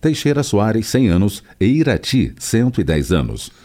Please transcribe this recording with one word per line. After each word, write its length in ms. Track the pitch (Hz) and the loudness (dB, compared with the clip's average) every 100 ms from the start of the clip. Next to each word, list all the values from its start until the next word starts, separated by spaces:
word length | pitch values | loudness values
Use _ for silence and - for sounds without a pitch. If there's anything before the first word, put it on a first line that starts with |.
Teixeira 400 | 156 151 147 143 | -4 -2 0 0
Soares, 460 | 139 101 110 110 110 | 0 0 0 0 0
cem 220 | 127 117 | 0 2
anos, 340 | 87 101 - - - | 2 2 -2 -12 -2
e 60 | 101 | 0
Irati, 680 | 147 147 95 - 131 - - | 2 2 0 0 0 0 -4
cento 420 | - 113 127 123 | -4 0 0 0
e 20 | |
dez 280 | 78 78 71 | 0 0 0
anos. 400 | 87 58 53 - - | 0 -2 -6 -12 -18